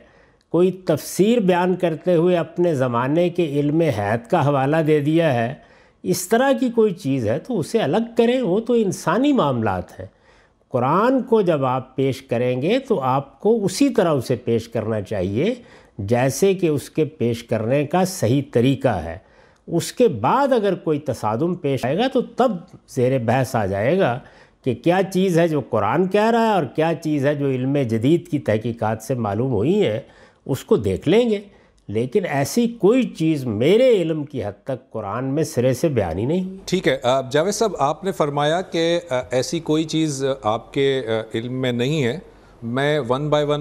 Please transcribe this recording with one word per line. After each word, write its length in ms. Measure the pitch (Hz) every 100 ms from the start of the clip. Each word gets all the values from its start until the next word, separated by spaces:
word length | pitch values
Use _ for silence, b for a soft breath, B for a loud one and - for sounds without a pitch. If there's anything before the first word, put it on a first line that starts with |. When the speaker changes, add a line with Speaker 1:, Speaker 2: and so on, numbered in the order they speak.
| - b b b _
Speaker 1:
کوئی 220 | 165 185
تفسیر 640 | 185 - 147 - - 208 240
بیان 380 | 185 175 180 180
کرتے 380 | 170 160 180
ہوئے 220 | 170 180 175
اپنے 380 | 165 - 175
زمانے 540 | 143 127 120 131 160 175
کے 180 | 175 165
علم 340 | 143 147 160
حیات 500 | 160 107 101 117 -
کا 160 | 170 139
حوالہ 300 | 139 135 160 151
دے 140 | 151
دیا 340 | 147 160 165
ہے، 200 | 120 117 151 b b b b
اس 260 | 185 175 -
طرح 240 | 233 277 269
کی 100 | 262
کوئی 240 | 233 214
چیز 340 | 170 135 135 107
ہے 100 | 143
تو 200 | - 220
اسے 200 | - 220
الگ 380 | 147 190 233 -
کریں، 240 | 233 262
وہ 200 | 226 196
تو 120 | 233
انسانی 600 | 233 196 - 156 196 285
معاملات 680 | 254 147 123 110 92 - -
ہیں۔ 60 | - _ b b b b _
قرآن 500 | 123 127 170 240 269
کو 180 | 262 226
جب 240 | 180 151
آپ 320 | 131 131 123 -
پیش 260 | 135 123
کریں 400 | - 117 123 127
گے 160 | 156 262
تو 220 | 185 175
آپ 400 | 131 131 120 -
کو 240 | 202 233
اسی 240 | 190 - 277
طرح 220 | 233 175
اسے 260 | 143 117 117
پیش 320 | - 117 -
کرنا 340 | 120 107 110
چاہیے 520 | 95 104 92 104 196 254 - B B B
جیسے 560 | 98 120 131 - 196
کہ 120 | 190 170
اس 240 | 143 -
کے 140 | -
پیش 400 | 151 - 120 117
کرنے 420 | - 110 110 139 190
کا 180 | 180
صحیح 380 | 185 - 107 139 -
طریقہ 360 | 120 127 131 131
ہے۔ 300 | 95 82 85 - b b b -
اس 260 | 165 -
کے 160 | - 233
بعد 440 | 117 127 240 285
اگر 220 | 247 202
کوئی 240 | 185 165 151
تصادم 560 | - 110 110 113 170
پیش 300 | 170 143 131
آئے 140 | 123 165
گا 100 | 262
تو 100 | 254
تب 300 | 233 - 247 180 - - -
زیر 300 | - 123 135
بحث 380 | 113 131 131 117
آ 100 | 95
جائے 320 | 98 117 185
گا 200 | 151 120 - B B B
کہ 100 | 131
کیا 260 | 113 165 185 185
چیز 260 | 180 190 170
ہے 100 | 170
جو 120 | 151
قرآن 480 | - 110 101 143 185
کہہ 220 | 208 220
رہا 160 | 226 226
ہے 60 |
اور 120 | 196
کیا 280 | 127 - 160 165
چیز 240 | 160 147 135
ہے 80 |
جو 160 | 151 139
علم 260 | 131 131 143
جدید 520 | 120 113 131 170 -
کی 100 | 139
تحقیقات 640 | - 110 120 117 110 113
سے 120 | -
معلوم 380 | 123 107 101 131
ہوئی 340 | 107 131 208 147
ہے، 140 | 107 - b b b -
اس 180 | 135
کو 120 | - 196
دیکھ 320 | 101 90 190
لیں 220 | 220 240
گے۔ 80 | 208 208 b b b -
لیکن 360 | 104 127 208
ایسی 440 | 170 143 139 240 233
کوئی 340 | 233 185 254
چیز 420 | 202 - 160 151
میرے 440 | 123 104 139 214 262
علم 360 | 208 160 156
کی 200 | 139 131
حد 200 | 101 -
تک 260 | - 131 -
قرآن 340 | 113 101 110
میں 200 | 135 147
سرے 300 | 151 127 127
سے 140 | 123 165
بیان 300 | 123 90 82
ہی 60 |
نہیں 200 | 120 180
ہوئی۔ 140 | 185 190
Speaker 2:
ٹھیک 240 | - 180 165
ہے، 100 | 131
آ، 180 | 120 135
جاوید 340 | 123 143 180
صاحب، 220 | 202 226 170
آپ 260 | 139 165
نے 80 | 190
فرمایا 480 | 185 151 143 147 170
کہ، 400 | 180 170 165 170 -
آ، 40 | 127 123
ایسی 300 | 127 123 170
کوئی 240 | 156 156
چیز 400 | 156 160 156 135 135 135
آپ 320 | 107 117 -
کے، 280 | 143 139 131 113
آ، 40 | 110 113
علم 200 | 113 120
میں 180 | 127 131
نہیں 320 | 120 127 160
ہے۔ 140 | 120 127 - B B B
میں 380 | 117 123 143 151
one 300 | 117 131 151
by 160 | 151 143
one 140 | 147